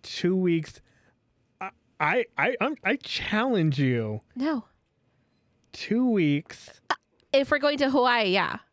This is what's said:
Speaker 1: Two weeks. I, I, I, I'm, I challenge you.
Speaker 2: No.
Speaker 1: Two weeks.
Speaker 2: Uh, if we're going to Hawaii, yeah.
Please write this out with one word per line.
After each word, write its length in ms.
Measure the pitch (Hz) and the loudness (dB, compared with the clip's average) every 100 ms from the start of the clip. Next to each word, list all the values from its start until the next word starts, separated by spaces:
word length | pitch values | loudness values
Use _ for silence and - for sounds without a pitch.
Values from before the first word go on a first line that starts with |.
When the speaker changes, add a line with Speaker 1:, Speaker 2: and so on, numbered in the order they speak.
Speaker 1:
Two 340 | - - 175 185 | -12 -4 -2 0
weeks. 460 | 180 165 151 - _ _ _ _ _ _ _ _ | 0 0 -4 -16 _ _ _ _ _ _ _ _
I, 80 | 190 _ _ _ | -14 _ _ _
I, 260 | 151 226 - - | -2 0 -2 -2
I, 200 | 165 262 | -2 0
I'm, 160 | 269 302 | -4 -2
I 120 | 190 277 | -4 -4
challenge 800 | - - - 214 254 226 160 139 | -4 -8 -2 -2 0 2 2 2
you. 400 | 135 120 110 107 _ - | 0 0 -2 -8 _ -4
Speaker 2:
No. 280 | 285 285 - _ _ _ _ _ _ _ _ _ _ | -2 -2 -6 _ _ _ _ _ _ _ _ _ _
Speaker 1:
Two 360 | - - 220 254 | -16 -4 0 2
weeks. 720 | 214 151 143 - - - - _ | 2 2 0 -4 -20 -20 -20 _
Speaker 2:
Uh, 60 | - _ _ _ | -12 _ _ _
if 180 | 269 269 | 0 2
we're 80 | 294 | 0
going 200 | 294 285 | 0 2
to 120 | 269 | 2
Hawaii, 400 | 262 247 240 202 | 4 4 2 2
yeah. 280 | 190 170 - _ | 2 0 -4 _